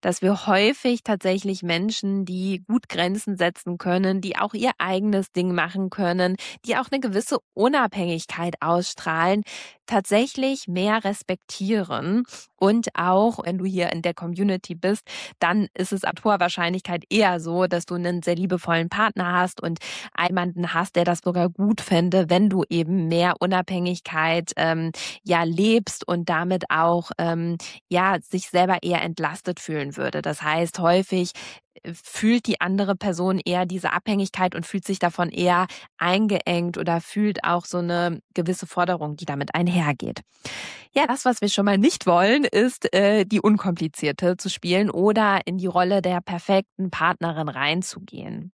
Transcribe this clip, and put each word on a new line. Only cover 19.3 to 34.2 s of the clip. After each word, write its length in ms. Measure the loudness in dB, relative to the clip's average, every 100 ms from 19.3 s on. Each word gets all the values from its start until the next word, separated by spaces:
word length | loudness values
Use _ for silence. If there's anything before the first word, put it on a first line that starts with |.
hast 280 | 2 0 -2
und 180 | -6 -6 -8 -12 -12 -2
jemanden 540 | 0 0 -2 -2 -2
hast, 220 | -2 0 2
der 80 |
das 160 | 2 0
sogar 240 | 0 2 0
gut 320 | 2 0 0
fände, 480 | 2 2 4 4 4
wenn 200 | 4 4
du 160 | 4 0
eben 400 | 0 0 0 2
mehr 280 | 2 2 2
Unabhängigkeit, 1120 | 0 0 0 -2 -2 -4 -6 -2 0 0 -2 -2
ähm, 360 | 0 0 -2 -6 -12 -12
ja, 180 | 0 0
lebst 640 | 2 2 4 4 0 -10 -4
und 220 | -4 0
damit 360 | -2 0 -2 0
auch, 400 | 2 4 2 -2 -4
ähm, 380 | -2 0 -2 -4 -8 -16 _
ja, 300 | 2 2 0
sich 300 | -2 -6 0
selber 320 | 2 4 2
eher 200 | 0 -2
entlastet 580 | -2 -4 -4 -4 -8 -8
fühlen 360 | -6 -6 -6 -4
würde. 260 | -4 -4
Das 200 | -6 -4
heißt, 360 | -2 0 -2 0
häufig, 520 | 2 4 2 -2 -2 -6 -18 -18 _ -18
äh, 100 | -14
fühlt 520 | -14 -12 -2 2 2 2
die 140 | -2
andere 360 | 0 0 0 0
Person 440 | -2 0 0 0
eher 220 | 0 -2 -2
diese 260 | -2 -2
Abhängigkeit 600 | -2 0 0